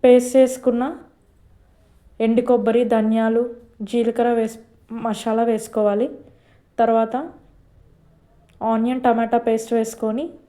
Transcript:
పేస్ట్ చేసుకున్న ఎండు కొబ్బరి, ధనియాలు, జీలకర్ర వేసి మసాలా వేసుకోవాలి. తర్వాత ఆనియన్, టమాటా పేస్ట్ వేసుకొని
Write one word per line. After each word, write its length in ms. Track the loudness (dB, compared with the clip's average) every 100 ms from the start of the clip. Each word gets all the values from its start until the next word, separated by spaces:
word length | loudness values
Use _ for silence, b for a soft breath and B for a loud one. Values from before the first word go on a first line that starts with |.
పేస్ట్ 280 | 8 6 6 4
చేసుకున్న 440 | 4 2 -2 0 -4 -8 -18 _ _ _ _ _ _ _ _ _ _ _ 0
ఎండు 180 | 0 2
కొబ్బరి, 320 | 0 2 0 2 0
ధనియాలు, 480 | 2 0 0 0 -2 -8 -20 _ -4
జీలకర్ర 400 | -2 -2 0 0 0
వేసి 180 | -2 -6 -20 _ _ -8 -6
మసాలా 400 | -6 -4 -2 0
వేసుకోవాలి. 580 | -2 -4 -2 0 0 -4 -6 -20 b b b b -2
తర్వాత 340 | 2 2 0 -4 -8 -16 _ _ _ _ _ _ _ _ _ _ _ _ -2
ఆనియన్, 320 | 0 -2 0 0
టమాటా 340 | 0 0 0 0
పేస్ట్ 240 | -2 -2 -2
వేసుకొని 440 | -4 -6 -6 -6 -8 -12